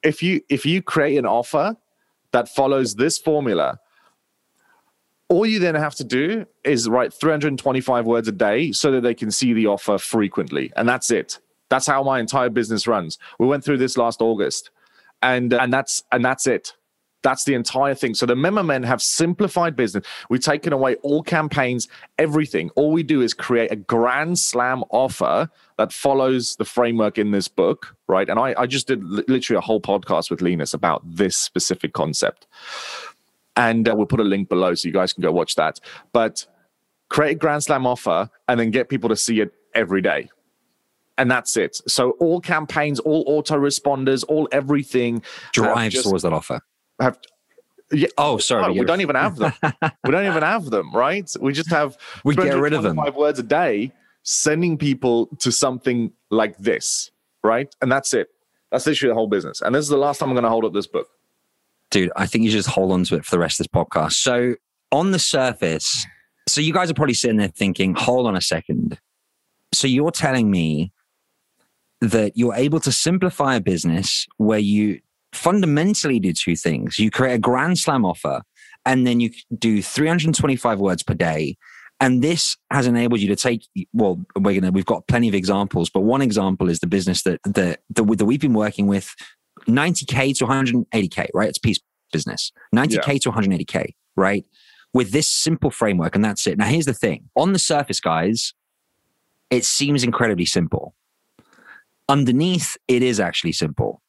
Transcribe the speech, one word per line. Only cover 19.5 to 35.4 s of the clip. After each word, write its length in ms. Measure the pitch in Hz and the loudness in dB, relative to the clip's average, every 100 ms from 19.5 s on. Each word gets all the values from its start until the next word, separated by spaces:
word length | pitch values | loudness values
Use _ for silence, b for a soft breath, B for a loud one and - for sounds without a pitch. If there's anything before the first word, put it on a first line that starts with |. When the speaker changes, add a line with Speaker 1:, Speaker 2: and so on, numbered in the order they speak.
| - 170 | 0 -2
Speaker 1:
business. 300 | 127 113 98 B B B | 0 -2 -2 B B B
We've 100 | 127 | -2
taken 320 | 156 147 165 | 0 -2 0
away 220 | 143 131 117 | 0 0 0
all 260 | 143 151 | -2 -2
campaigns, 640 | 151 165 151 147 127 123 - B B - | 0 -2 0 0 0 -2 -6 B B -2
everything. 520 | 156 151 151 95 82 - | 0 0 0 -2 -2 0
All 160 | 151 | 2
we 100 | 160 | 2
do 200 | 147 151 | 2 2
is 120 | 117 | 2
create 380 | - - 120 113 | -2 0 0 0
a 40 | 107 | -4
grand 600 | 98 117 120 131 156 175 | -2 2 2 0 -2 -2
slam 460 | - 123 123 131 - | -2 0 0 -2 -2
offer 600 | 117 131 131 62 87 160 b b - | 0 0 0 0 2 -2 b b -2
that 140 | 107 | -2
follows 640 | - 143 135 131 131 120 - | 0 0 2 2 0 -2 -6
the 80 | |
framework 540 | 107 - 120 117 107 - | -4 0 2 2 0 0
in 140 | 104 | 0
this 160 | 101 90 | 0 -2
book, 480 | - 90 - - _ - | 0 0 0 -8 _ 0
right? 200 | 95 98 | 0 2
And 100 | 107 | 0
I, 160 | 131 117 | 0 0
I 80 | 123 | -2
just 200 | 135 - | -2 -2
did 160 | 123 | -4
li-, 220 | 90 101 117 | -2 -4 0
literally 300 | 131 - 104 | 0 2 0
a 40 | |
whole 180 | 95 110 | 2 -2
podcast 500 | - 98 90 82 - | 0 -2 0 -2 0
with 100 | 85 | -2
Linus 320 | 90 87 71 | 0 0 -4
about 280 | 76 85 76 | -2 0 0
this 320 | 85 82 98 - | -6 0 0 0
specific 580 | - 90 - 92 - | -4 -4 -2 -4 -4
concept. 520 | - 78 - - - _ B B B B B B B _ _ _ - | -2 -2 0 -2 -4 _ B B B B B B B _ _ _ 0
And, 320 | 120 113 113 | 2 4 2
uh, 60 | 107 | 2
we'll 100 | 104 | 2
put 140 | 117 | 2
a 40 | |
link 240 | 104 98 95 | 2 0 0
below 260 | 90 92 | 2 2
so 120 | 87 87 | 0 -2
you 60 | |
guys 180 | 92 92 | 0 0
can 100 | - | 0
go 100 | 90 | 0
watch 220 | 85 | 0